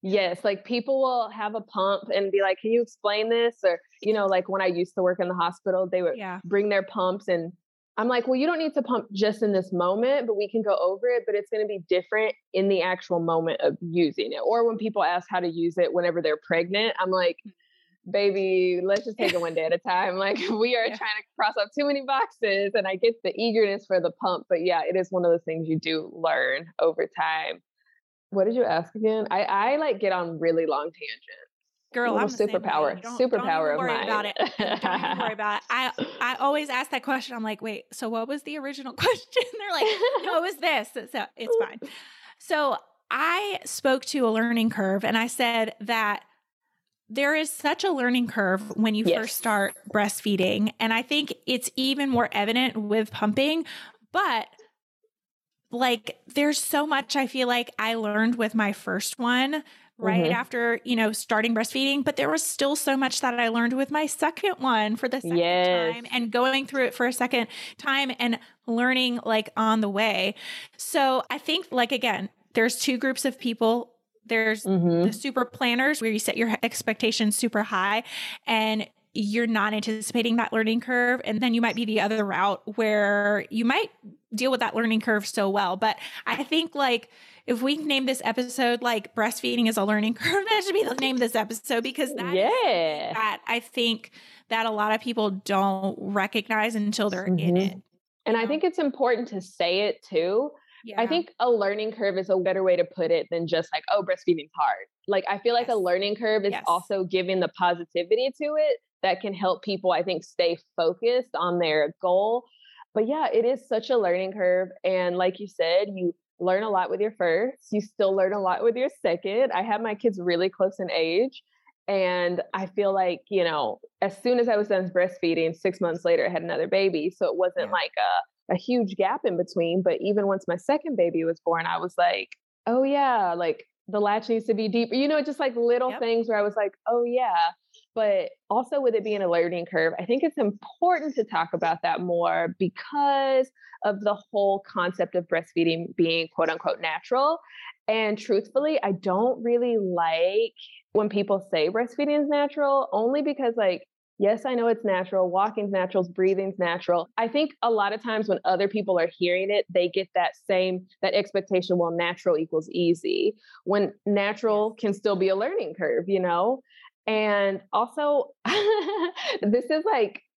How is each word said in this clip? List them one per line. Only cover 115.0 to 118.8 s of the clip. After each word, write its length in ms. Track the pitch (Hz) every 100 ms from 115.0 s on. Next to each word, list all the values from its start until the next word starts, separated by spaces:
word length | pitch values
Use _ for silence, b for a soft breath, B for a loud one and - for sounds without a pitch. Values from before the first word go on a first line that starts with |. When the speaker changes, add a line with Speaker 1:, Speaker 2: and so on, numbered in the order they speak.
| 180 180
Speaker 1:
like 220 | 185 190
you 80 | 202
said, 400 | - 165 180 202
you 200 | 190 175 170 _ _
learn 240 | 175 185
a 80 | 220
lot 180 | 196 180
with 100 | 190
your 120 | 208
first, 560 | 214 175 165 240 - -
you 80 | 214
still 320 | 208 _ 196 190
learn 160 | 190
a 80 | 208
lot 220 | 190 175
with 120 | 233
your 120 | 233